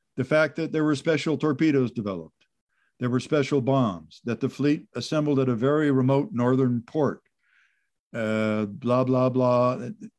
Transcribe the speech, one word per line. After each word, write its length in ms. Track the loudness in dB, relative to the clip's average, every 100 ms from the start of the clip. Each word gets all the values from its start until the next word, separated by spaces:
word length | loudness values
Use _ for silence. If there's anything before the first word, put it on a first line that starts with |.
| _ -6
The 80 | 0
fact 320 | 2 2 -2
that 160 | -4
there 100 | 0
were 120 | 0 0
special 420 | 0 0 0 0
torpedoes 540 | 0 2 2 2 2
developed, 540 | -2 -6 -6 -10 _ _ _ _ _ _ -8
there 100 | -2
were 120 | -2
special 400 | 0 0 0 0
bombs, 580 | 2 2 0 -4 -14 -12 -8
that 160 | -4
the 80 | -4
fleet 380 | 0 0 0 -4 -10
assembled 440 | -6 -2 0 0
at 80 | 0
a 80 | 0
very 360 | 0 2 2
remote 380 | 2 2 2 0
northern 480 | -2 2 2 2 -2
port, 400 | -4 -2 -2 -2 _ _ _ _ _ _ _ _ _
uh, 520 | -6 -2 0 0 -2 -4
blah, 400 | -4 0 2 2
blah, 240 | 2 2
blah, 500 | 2 2 2 2 -2 -8 -12 -18